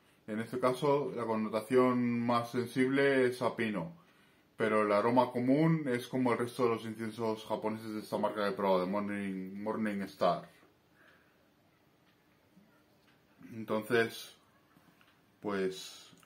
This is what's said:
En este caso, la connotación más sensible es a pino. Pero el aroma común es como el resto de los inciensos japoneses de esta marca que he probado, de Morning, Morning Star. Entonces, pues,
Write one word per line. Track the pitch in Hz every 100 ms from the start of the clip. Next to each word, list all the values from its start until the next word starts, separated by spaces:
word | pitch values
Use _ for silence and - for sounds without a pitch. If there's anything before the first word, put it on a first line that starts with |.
| _ _ -
En | 107
este | 117 127
caso, | 127 127 151 143 131 113
la | 113
connotación | 110 107 107 - 127 127 123 120 120
más | 117 120 117
sensible | 123 117 135 131 139 139 135 127
es | 120
a | 117 -
pino. | 113 101 82 - _ _ _ _ _ -
Pero | 113 107
el | 104
aroma | 101 113 127 120
común | 123 123 139 165 160 143
es | 123 123
como | 131 127
el | 117
resto | 120 - 120
de |
los | 110 113
inciensos | 107 113 104 113 107 -
japoneses | 107 110 110 110
de | 107
esta | 98 107
marca | 104 104
que | 101
he | 98
probado, | 98 92
de | 92
Morning, | 101 101 101 98 95 92 98
Morning | 107 110 110 101
Star. | 95 - 92 82 - - - _ _ _ _ _ _ _ _ _ _ _ _ _ _ _ _ _ _ _ _ _ _ _ _ _ _ _ -
Entonces, | 113 110 110 107 120 113 - - - _ _ _ _ _ _ _ _ _ _
pues, | 104 98 92 92 - - - -